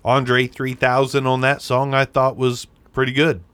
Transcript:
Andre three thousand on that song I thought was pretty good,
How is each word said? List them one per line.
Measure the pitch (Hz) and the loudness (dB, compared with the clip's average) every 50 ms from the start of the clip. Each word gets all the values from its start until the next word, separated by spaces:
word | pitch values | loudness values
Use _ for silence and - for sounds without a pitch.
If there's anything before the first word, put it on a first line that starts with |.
| - | -2
Andre | 113 127 139 127 123 123 127 123 | 0 0 2 2 2 2 2 0
three | 120 - - 131 135 131 | 0 -4 -8 -8 -8 -2
thousand | - 131 131 127 135 135 127 139 139 131 | 0 0 2 2 2 2 0 0 -2 0
on | 131 131 127 | 0 0 0
that | 131 135 143 - | 0 0 0 -2
song | - - 127 127 139 135 135 | -2 -2 -2 -2 0 0 0
I | 135 135 | 0 0
thought | - - 135 131 131 - | 0 0 0 0 0 0
was | 139 131 127 120 - - - _ _ _ _ | 0 -2 -2 -2 -4 -10 -16 _ _ _ _
pretty | - 131 131 127 131 | -4 -4 -2 0 0
good, | 139 156 165 113 87 85 - | 2 2 2 0 -2 -8 -18